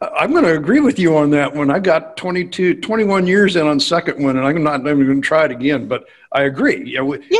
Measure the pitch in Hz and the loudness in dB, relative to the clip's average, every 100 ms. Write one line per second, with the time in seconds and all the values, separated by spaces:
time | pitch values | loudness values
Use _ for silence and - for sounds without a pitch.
0 | - 147 185 339 202 156 147 269 277 - | -8 -4 0 2 2 2 0 2 2 2
1 | 170 156 147 147 139 147 143 160 185 160 | 2 4 4 2 0 -2 -2 0 2 0
2 | - - 185 180 180 - 180 170 - 220 | -2 -8 -6 -4 -4 -2 0 -2 -2 -2
3 | 208 196 180 196 202 175 151 143 - 170 | 0 2 2 4 4 2 0 0 0 -2
4 | 170 143 139 131 135 165 151 143 135 143 | -2 -2 -2 0 0 0 0 -2 0 2
5 | 135 139 135 156 151 120 135 139 110 120 | 2 0 2 2 2 0 -2 -2 -4 -8
6 | - _ _ 135 139 135 285 92 98 131 | -8 _ _ -2 0 0 0 -2 -6 -4
7 | 135 139 - 403 | -4 -6 -2 0